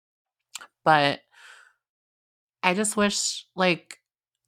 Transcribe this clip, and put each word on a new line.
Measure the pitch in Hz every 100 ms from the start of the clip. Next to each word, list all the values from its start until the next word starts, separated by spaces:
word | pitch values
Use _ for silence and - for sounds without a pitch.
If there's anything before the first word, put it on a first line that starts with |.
| _ _ _ _ _ - - _
But | - 151 143 - _ _ - - _ _ _ _ _ _ _ _ _ _
I | 185
just | 180 214 -
wish, | 208 202 - - - -
like, | 185 165 - - _ _ _ _